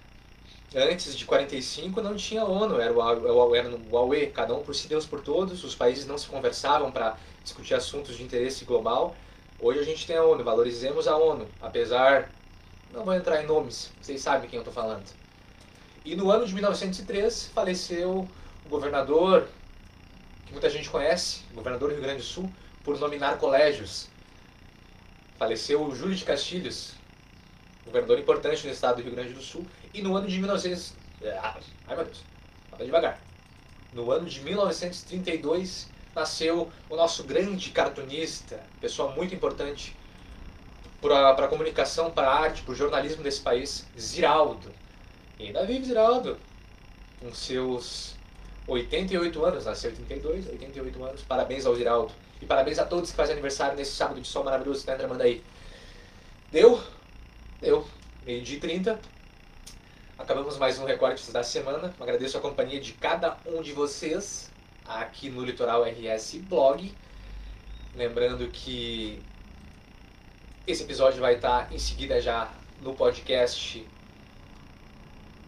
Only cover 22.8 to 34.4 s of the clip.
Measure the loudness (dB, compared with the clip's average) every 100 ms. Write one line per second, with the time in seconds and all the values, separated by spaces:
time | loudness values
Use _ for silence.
22.8 | -4 -2 -2 0 -2 2 4 6 6 4
23.8 | -4 -10 -12 -18 -20 -20 -20 -20 -20 -20
24.8 | -20 -20 -20 -20 -20 0 2 2 2 2
25.8 | 0 -2 -2 -2 0 -2 -2 -6 -6 -8
26.8 | -12 -16 -20 -20 -20 -20 -20 -20 -20 -20
27.8 | -4 0 4 4 6 2 2 0 -2 0
28.8 | 0 0 -2 -8 -8 -10 -12 -12 -14 -16
29.8 | -16 -6 -2 0 0 -2 0 0 -2 -4
30.8 | -8 -16 -20 -10 -8 -6 -6 -10 -16 -20
31.8 | -8 -6 -6 -10 -20 -20 -20 -20 -20 -12
32.8 | 0 2 2 -2 -12 -20 -20 -20 -20 -20
33.8 | -16 -8 0 0 0 -8